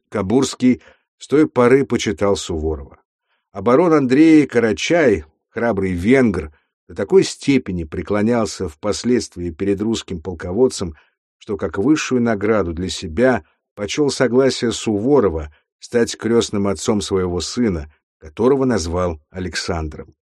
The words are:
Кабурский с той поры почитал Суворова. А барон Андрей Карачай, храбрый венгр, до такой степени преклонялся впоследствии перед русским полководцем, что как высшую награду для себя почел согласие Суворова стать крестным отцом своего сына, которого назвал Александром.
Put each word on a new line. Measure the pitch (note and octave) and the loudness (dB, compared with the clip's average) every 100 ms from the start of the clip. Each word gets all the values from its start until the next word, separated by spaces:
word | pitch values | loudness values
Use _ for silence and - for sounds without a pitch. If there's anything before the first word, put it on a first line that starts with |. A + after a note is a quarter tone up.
| _ | _
Кабурский | A2 F#2+ B2 C3+ - B2+ B2 - _ _ _ | -6 0 0 0 0 0 0 -4 _ _ _
с | - | -2
той | C#3 D#3 | 2 2
поры | - A#2+ C3+ C3+ | 2 4 4 2
почитал | A#2 - F#2+ G2+ G2+ | -2 -2 -2 0 0
Суворова. | - E2 D#2 D2+ C2+ - _ _ _ _ _ | -4 -4 -4 -6 -10 -20 _ _ _ _ _
А | G#2+ | -4
барон | G2+ B2+ F3+ | 2 4 4
Андрей | D#3 C3 C3 D#3+ D#3 C#3 | 2 4 4 6 6 4
Карачай, | A#2+ A2 G#2 - E3 C#3+ F#2+ D2+ _ _ | 2 0 0 0 2 4 2 -2 _ _
храбрый | A2 A#2 G2+ F#2+ | -4 -2 0 -2
венгр, | F2+ F#2+ C3+ B2 F2 D2+ _ _ _ _ | -2 4 4 4 0 -8 _ _ _ _
до | |
такой | F2 G2+ F#3+ | -10 2 4
степени | D3+ - - C#3 - F2+ | 4 -4 0 0 0 -6
преклонялся | D#2+ E2+ - G#2 G#2+ A#2+ G#2+ - F#2 | -6 -8 -4 0 2 2 -2 -4 -10
впоследствии | - G#2 F#2+ A#2+ A#2+ G2 - F2 | -6 -6 -4 0 0 -2 -8 -10
перед | D#2+ G2 G2 | -4 -2 -2
русским | G#2+ G#2+ - F2 | -2 -4 -6 -10
полководцем, | E2+ F2 A2 G2+ B2+ - F2+ D2+ _ _ _ _ | -10 -10 -8 0 0 0 -10 -10 _ _ _ _
что | - G2+ | -10 -8
как | G2 - | -6 -2
высшую | A2 D#3 - B2+ | 0 0 0 -2
награду | A#2 G#2+ G#2 A2 E2+ | 0 -2 0 0 -2
для | E2 F#2 | -6 -8
себя | - E2 D#2 B2+ A2+ - _ _ - | -8 -8 0 0 0 -6 _ _ -10
почел | G2+ - C#3+ | -8 -2 -2
согласие | - B2+ A#2+ C3+ B2 A#2+ | 0 2 4 2 2 -4
Суворова | G#2 - G#2 A#2 C#3+ G2+ D#2 D2+ _ _ _ | -4 -2 -2 2 2 2 -2 -10 _ _ _
стать | - A#2+ A#2 - | -4 0 0 -2
крестным | A2 A#2 G2 G#2 G2+ | 0 0 2 -2 -2
отцом | F#2+ - G#2+ | -2 -2 -2
своего | F#2 G2 F#2 F2 | 0 -2 -2 -4
сына, | D#2+ - A#2 E2+ C#2+ _ _ _ | -6 -2 -2 -2 -8 _ _ _
которого | D#2+ - A#2 C#3 C3 | -20 -2 0 2 0
назвал | A2 E2 F2 F2+ D#2+ _ | -2 -2 -2 -4 -6 _
Александром. | F#2 F#2 - - E2+ D#2 D2 - _ | -10 -8 -8 -6 -6 -6 -10 -18 _